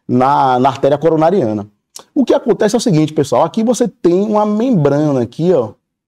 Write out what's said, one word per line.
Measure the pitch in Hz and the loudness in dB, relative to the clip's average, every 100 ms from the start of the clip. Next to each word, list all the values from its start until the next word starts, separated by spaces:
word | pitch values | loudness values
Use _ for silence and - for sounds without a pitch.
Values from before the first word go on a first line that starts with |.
| - | -4
na, | 123 135 147 135 123 | 0 2 2 2 2
na | 131 | 0
artéria | 127 139 143 | 0 0 0
coronariana. | 160 156 160 196 113 104 101 _ _ - - | 0 2 2 2 -2 -4 -8 _ _ -20 -6
O | 302 247 | -2 0
que | |
acontece | 285 262 180 214 240 | 0 0 0 0 0
é | |
o | |
seguinte, | 233 156 151 | 0 0 0
pessoal, | 156 139 123 | -2 0 0
aqui | 156 - | 0 0
você | 226 220 240 | -2 0 -4
tem | - 175 180 | -2 0 0
uma | 214 208 | 0 0
membrana | 214 208 254 214 143 143 151 139 | 0 -2 0 0 2 0 0 -2
aqui, | - - 170 | -4 -2 0
ó, | 165 110 - _ _ | 0 -2 -10 _ _